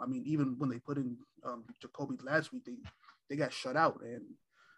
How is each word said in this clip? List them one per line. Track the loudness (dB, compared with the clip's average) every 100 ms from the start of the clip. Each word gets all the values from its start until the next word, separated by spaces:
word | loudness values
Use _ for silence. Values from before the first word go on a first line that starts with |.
I | -2
mean, | -2 2
even | 4 4 2
when | 0
they | -2
put | -2 -2
in, | -2 -4 -10 _
um, | -8 -8 -10 -16
Jacoby | -14 -6 -4 -4
last | 2 2 2
week, | -4 -10
they, | -12 -12 -18 -20 -20 -4
they | 0
got | 0
shut | 0 0 6
out, | 6 4
and | -4 -10 -10 -16 _ _ -20